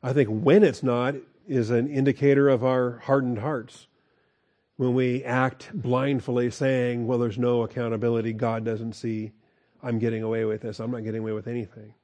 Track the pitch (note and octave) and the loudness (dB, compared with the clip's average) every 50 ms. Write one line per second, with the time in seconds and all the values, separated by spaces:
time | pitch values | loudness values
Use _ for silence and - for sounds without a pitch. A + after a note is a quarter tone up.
0 | - B2+ C3 C#3+ C3+ G#2 G#2+ G#2+ C#3 - D#3 G#3 G#3 D#3+ A2+ - - B2+ A#2+ A#2+ | -4 0 2 2 2 2 2 0 4 6 8 8 8 6 4 2 0 0 0 2
1 | B2 C3 C#3+ C3+ B2+ _ _ _ _ G#3 D3 C3 A2+ G#2+ A#2+ A#2 A#2+ C#3+ D3 C3+ | 0 -2 -2 -4 -10 _ _ _ _ -4 -2 0 0 2 2 2 2 0 0 2
2 | C3+ C#3 B2 - C#3 C#3+ C#3 C#3 C#3 C#3+ C3+ A#2+ A#2+ B2+ B2+ B2+ B2 B2 A#2+ A#2+ | 2 2 2 4 4 4 6 6 6 4 4 4 2 2 2 2 0 -2 -2 -6
3 | - - C#3 C#3 C3 B2 A#2+ A2 G#2+ C#3+ D#3 B2+ A2+ - - - - _ _ _ | -2 0 0 2 2 0 -2 -4 -4 -4 -6 -6 -8 -12 -20 -20 -20 _ _ _
4 | _ _ _ _ _ _ _ _ _ _ _ _ _ _ _ _ C3 B2+ B2 B2+ | _ _ _ _ _ _ _ _ _ _ _ _ _ _ _ _ -2 0 2 2
5 | B2+ B2+ B2 C3 C3+ B2+ A#2+ B2+ C3 B2+ - - - - - G3+ A2+ A#2+ B2 B2+ | 2 0 0 -2 -4 -2 0 2 2 0 -2 -6 -18 -12 -10 -6 -2 0 0 0
6 | C3 C#3 C#3+ B2+ - - B2 A#2+ A#2+ B2 A2 - C#3 C3+ C3+ B2+ B2 B2 A#2+ A#2+ | 2 0 0 -2 -2 -2 0 0 0 0 -2 -2 0 0 2 2 0 0 -2 -2
7 | A#2 A2 B2+ A#2+ A#2+ A#2 F#2+ A#2+ B2 B2 A#2+ A#2+ A#2 A2 - C3 A#2+ A#2 A#2 A2 | -2 -2 0 0 0 -2 -2 0 0 2 2 2 0 -2 -4 -6 -4 -4 -4 -2
8 | A2 A#2+ A#2 A2+ A2 A#2 A2 G#2+ A#2+ A#2 A2+ A2+ A2 A#2 A2+ G#2 A2+ A2+ A2 - | 0 0 0 0 -2 -2 -4 -2 -2 -2 -2 -2 -4 -4 -4 -4 -6 -10 -10 -8
9 | - A#2 A2 A2 G#2+ A2 - _ _ _ _ _ _ _ _ _ - B2 A#2 A2+ | -6 -6 -6 -4 -6 -10 -12 _ _ _ _ _ _ _ _ _ -6 -4 -2 0
10 | A2 A#2 A2+ A2 A2 A2 A2+ A2+ A2+ A2 G#2+ G#2+ - A#2 G#2 - A2 A2+ B2 A#2+ | 0 0 -2 -2 -2 -2 -2 -2 -2 -2 -2 -4 -6 -10 -10 -8 -8 -8 -6 -6
11 | A2 A2 A2 A2 A2 A2 A2 G#2+ - A#2 A#2+ A#2+ A2+ F#2 - A2+ G#2+ G#2+ A2 _ | -6 -6 -6 -6 -6 -6 -6 -6 -6 -6 -8 -8 -8 -10 -12 -20 -20 -20 -20 _